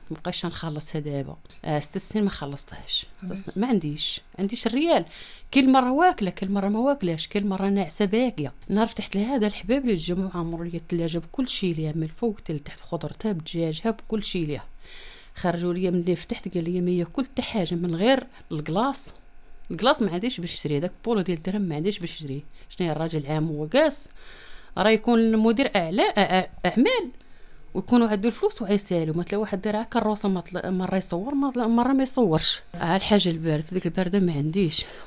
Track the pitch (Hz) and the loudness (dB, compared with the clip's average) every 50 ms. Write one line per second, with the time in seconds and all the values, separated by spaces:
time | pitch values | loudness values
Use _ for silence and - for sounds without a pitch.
0 | - - 156 - - 180 175 - - 170 - - - 165 151 151 - - - 156 | -12 -12 -10 -8 -6 -6 -6 -4 -4 -6 -6 -4 -6 -6 -6 -6 -8 -6 -6 -6
1 | 147 151 143 139 135 139 - - - - - - - - 151 147 143 - - 190 | -4 -4 -4 -4 -4 -6 -10 -14 -16 -20 -16 -10 -4 -2 -2 -2 -2 -4 -6 -8
2 | - - - 214 208 190 - - 147 139 143 139 - - - - - - - - | -6 -2 0 0 0 0 0 -2 -8 -8 -8 -10 -12 -14 -14 -14 -8 -4 -4 -4
3 | - - - - 190 180 185 196 196 - - 190 226 262 240 185 156 147 147 156 | -4 -6 -14 -12 -8 -8 -8 -8 -8 -6 -2 -2 2 2 2 2 2 0 -4 -4
4 | - - - - - - - - 196 196 240 - - 226 226 269 311 339 311 202 | -4 -6 -6 -8 -12 -12 -6 -4 -4 -4 -4 -2 -2 0 0 2 4 4 4 4
5 | 165 - - - - - - - - - - 269 269 269 262 269 247 247 262 294 | 2 0 -10 -18 -18 -18 -18 -18 -8 2 4 4 6 8 6 6 6 4 4 6
6 | 359 370 359 - 208 180 - - 202 190 202 202 190 202 208 220 247 285 285 285 | 6 4 4 4 -2 -2 -2 -2 -4 -2 0 0 2 2 2 2 2 2 2 2
7 | - 170 160 160 - - - 208 202 202 190 185 190 202 196 202 185 156 - - | 0 -2 -2 -2 -4 -2 -2 0 0 0 0 0 2 2 2 2 2 0 0 0
8 | 208 190 208 233 254 247 247 - 147 127 - - - - 190 208 226 226 - - | 0 2 4 2 2 2 0 -2 -6 -6 -6 -10 -4 0 2 2 2 2 0 -6
9 | 208 - - 196 208 240 285 247 208 208 208 - - 190 254 277 262 240 202 165 | -8 -4 0 0 0 2 2 2 2 2 0 -2 0 0 2 2 4 2 2 0
10 | 156 170 180 185 190 190 180 175 165 165 165 160 170 175 165 165 - - 180 170 | 0 -2 -2 -2 -2 -2 -2 -4 -4 -4 -4 -4 -6 -6 -6 -6 -6 -4 -2 0
11 | 170 160 165 170 - - - - 156 - - - 196 180 170 160 156 151 156 165 | 0 0 -2 -4 -4 -4 -4 -4 -4 -2 -2 -2 0 0 0 0 -2 -2 -2 -2
12 | 160 156 - - 240 233 208 - - - 156 147 143 - - - - - 170 160 | -4 -4 -4 -2 -2 -2 -2 -4 -6 -6 -6 -6 -6 -10 -14 -14 -10 -8 -6 -6
13 | 151 147 - - - 220 196 165 160 - - 165 170 160 156 - - 226 220 - | -6 -6 -8 -4 -4 -2 -2 -2 -6 -6 -4 -2 -2 -2 -2 -2 -2 -2 -2 -2
14 | - - 220 214 202 - - 180 160 151 143 - - - - - - - - - | -4 -4 -4 -4 -4 -2 -2 -2 -2 -2 -4 -6 -8 -12 -16 -16 -18 -16 -18 -16
15 | - - - - - - - - - 175 165 170 175 175 175 180 185 180 180 175 | -16 -16 -18 -18 -20 -18 -10 -2 0 0 0 2 0 0 0 2 2 2 2 2
16 | 170 180 175 165 - - 240 - - 185 - 175 165 170 180 180 175 180 180 175 | 2 2 0 0 -2 -6 -8 -6 -6 -4 -2 -2 -2 0 0 0 2 2 2 0
17 | 170 170 - 285 254 - - - 247 - - 220 170 - 185 170 175 175 165 165 | 0 -2 -2 -4 -4 -2 -2 -6 -4 -2 -2 -2 0 0 -2 -2 -2 -2 0 2
18 | 202 247 269 262 262 - - - - - 170 151 147 - 160 196 240 277 262 - | 4 4 4 4 2 -6 -18 -18 -12 -8 -6 -6 -4 -2 0 0 0 0 -2 -4
19 | - - - - - - - - - - - - - - 175 160 214 254 302 - | -8 -12 -14 -16 -20 -20 -20 -18 -18 -16 -16 -14 -10 -8 -4 2 4 4 4 4
20 | 226 185 165 180 208 247 247 - 170 165 - - - 147 147 143 165 190 - - | 2 0 0 -2 -2 -4 -4 -4 -8 -8 -8 -6 -4 -2 -2 0 -2 -4 -6 -6
21 | - 226 240 202 175 185 175 160 - 190 185 208 196 170 147 151 165 208 202 - | -2 0 0 0 2 0 -2 -2 -2 -4 -2 -2 -2 -2 -2 -2 -2 -2 -2 -4
22 | 175 165 - - 156 139 131 143 - - - - - - - - 185 170 151 147 | -8 -10 -10 -10 -8 -8 -8 -8 -10 -12 -16 -18 -18 -14 -6 -2 -2 0 0 0
23 | 160 160 160 156 139 139 151 156 156 165 151 147 156 156 226 269 320 302 285 - | -2 -2 -2 -4 -2 -2 0 0 0 0 -2 -4 -4 2 4 4 4 4 2 -2
24 | - - - - - - - - - - - - - - - - 185 220 220 220 | -12 -16 -18 -18 -18 -18 -18 -18 -16 -16 -16 -16 -14 -8 -2 2 4 6 4 4
25 | 220 240 240 226 226 220 220 220 214 226 226 226 277 - - 196 170 160 180 240 | 4 4 4 6 6 6 6 6 6 4 6 4 2 2 2 2 2 2 2 2
26 | 359 427 - 214 190 - 185 185 - - - - - 180 - 220 277 453 523 466 | 2 4 4 4 4 4 4 2 2 0 -6 0 0 2 4 4 4 4 4 2
27 | 359 247 - - - - - - - - - - - - - - - - 240 240 | 0 -4 -10 -14 -18 -20 -18 -18 -18 -18 -16 -16 -14 -8 -6 -6 0 4 6 6
28 | 226 214 214 196 196 240 226 - 392 415 - - 226 185 208 202 202 - 185 170 | 6 6 2 2 2 0 0 2 0 0 0 0 0 2 2 0 2 0 0 0
29 | 160 156 156 175 175 - 196 208 180 - 202 185 - 214 208 214 226 - - 233 | 0 0 0 -2 -2 -2 -2 -2 -2 -2 -4 -2 -2 -2 -2 -2 -2 0 0 2
30 | 214 214 214 202 - 196 190 175 - - 175 175 - 180 190 185 185 185 190 190 | 2 2 0 0 0 0 0 0 -2 -6 -8 -6 -4 -2 -2 -2 0 0 0 -2
31 | 180 - 175 170 202 269 294 277 277 269 254 247 233 226 233 240 240 254 277 262 | -2 -2 -4 -4 -2 -2 0 0 0 0 0 0 2 2 4 4 4 4 4 2
32 | 269 262 - 262 240 180 156 - - - - - - - - 170 - 165 175 196 | 2 2 2 4 4 4 4 4 2 0 -2 -2 -6 -12 -8 -4 0 2 2 2
33 | - - 214 202 180 175 165 160 160 165 151 151 156 - 180 185 - 170 - 190 | 4 6 4 6 6 4 0 0 0 0 0 0 0 -2 -4 -2 -2 0 0 0
34 | 185 170 180 202 185 175 156 143 147 156 160 202 190 156 - - - - - - | 0 2 4 4 4 4 2 2 0 0 2 2 2 2 2 -2 -4 -6 -10 -12
35 | - | -8